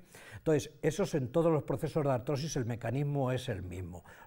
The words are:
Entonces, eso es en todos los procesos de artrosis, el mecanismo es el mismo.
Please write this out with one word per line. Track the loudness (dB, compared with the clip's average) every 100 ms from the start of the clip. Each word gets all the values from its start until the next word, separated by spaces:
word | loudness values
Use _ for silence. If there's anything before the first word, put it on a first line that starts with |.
| -12 -20 -18 -4
Entonces, | 2 4 2 -2
eso | 0 2
es | 2
en | 0 2
todos | 4 4
los | 4
procesos | 2 -2 0 0
de | 2
artrosis, | 2 0 -2 -2 -2
el | -2
mecanismo | -2 -2 0 0 0 0
es | 0 -2
el | -4
mismo. | -6 -8 -8 -10 -16 -20